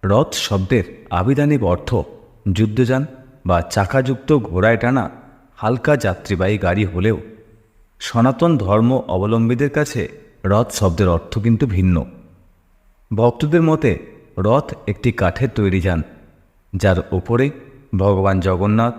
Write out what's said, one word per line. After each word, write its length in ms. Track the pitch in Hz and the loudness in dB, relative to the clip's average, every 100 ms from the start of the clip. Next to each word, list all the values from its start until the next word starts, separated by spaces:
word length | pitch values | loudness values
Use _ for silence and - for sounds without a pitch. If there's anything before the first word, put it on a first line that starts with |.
রথ 280 | 98 104 156 - | 2 2 2 -4
শব্দের 460 | - 101 95 127 90 - - | -2 -2 0 0 -2 -10 -6
আভিধানিক 500 | 87 98 139 147 147 | -2 0 2 2 2
অর্থ 260 | 98 87 - 117 73 - - - - | 0 -2 -2 -4 -4 -12 -20 -8 -4
যুদ্ধযান 500 | 95 107 110 120 131 147 - - - 92 | 0 0 2 0 0 -2 -10 -20 -12 0
বা 100 | 87 82 | 0 0
চাকাযুক্ত 600 | - 95 135 127 131 - 151 | -2 0 0 -2 -4 0 0
ঘোড়ায় 380 | 110 90 104 113 | 0 0 2 2
টানা 240 | 123 131 104 - - - _ - | 0 -2 -4 -10 -20 -20 _ -6
হালকা 340 | - 123 - 147 | -4 -2 0 0
যাত্রীবাহী 600 | 107 90 - 92 92 104 | 0 -4 -4 -2 0 0
গাড়ি 260 | 92 92 | 0 0
হলেও 320 | 101 90 101 107 - - - - _ _ _ _ | 0 0 -2 -2 -6 -20 -20 -20 _ _ _ _
সনাতন 520 | - 117 123 131 170 156 | -6 0 0 2 2 2
ধর্ম 320 | 95 104 117 131 - | 2 2 4 0 -2
অবলম্বীদের 640 | 92 104 113 113 123 143 | -2 0 0 0 0 -2
কাছে 320 | 147 147 123 90 - - _ | -2 -4 -4 -8 -10 -20 _
রথ 240 | 95 101 120 | 0 0 0
শব্দের 360 | - 98 82 95 | 0 -2 2 2
অর্থ 240 | 85 - - | 0 -2 -4
কিন্তু 260 | 110 113 135 | 0 0 0
ভিন্ন। 300 | 95 92 87 62 - - _ _ _ _ _ _ _ _ | 2 2 2 -2 -14 -20 _ _ _ _ _ _ _ _
ভক্তদের 520 | 107 120 120 151 170 | 0 2 2 0 2
মতে 280 | 165 156 139 82 - - - - | 2 2 0 -2 -6 -20 -18 -4
রথ 280 | 98 131 - - - | 0 0 -2 -10 -8
একটি 240 | 101 123 | -2 -2
কাঠের 380 | - 90 - 127 | 0 -2 0 -4
তৈরি 260 | - 101 92 | 0 0 0
যান, 200 | 90 85 73 - - _ _ _ _ | 0 -2 -4 -12 -20 _ _ _ _
যার 260 | 95 101 92 - | -2 0 0 0
ওপরে 340 | 92 - 120 139 - - - - | -6 -2 0 0 -2 -20 -20 -6
ভগবান 420 | 92 98 95 98 95 | 0 2 2 2 0
জগন্নাথ 540 | 92 92 101 107 117 | 0 0 2 2 0